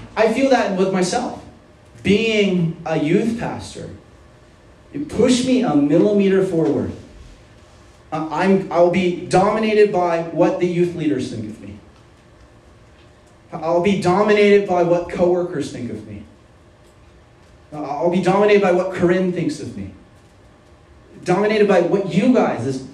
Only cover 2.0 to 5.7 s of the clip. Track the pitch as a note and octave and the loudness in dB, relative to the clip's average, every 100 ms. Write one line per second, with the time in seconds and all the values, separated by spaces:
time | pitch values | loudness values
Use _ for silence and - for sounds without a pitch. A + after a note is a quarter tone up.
2 | F3 G#3 A3+ G#3+ G3 F3+ D#3+ - D#3+ D#3 | 0 0 2 0 0 0 -2 -4 -6 -2
3 | D3 G3 A3+ - C3 G#2+ - - - - | 0 0 0 -4 -8 -10 -14 -14 -16 -18
4 | - - - - - - - - - - | -20 -20 -20 -20 -20 -20 -20 -20 -16 -12
5 | D3+ F#3+ B3 B3 B3+ B3 D#3 | -6 0 2 2 2 2 2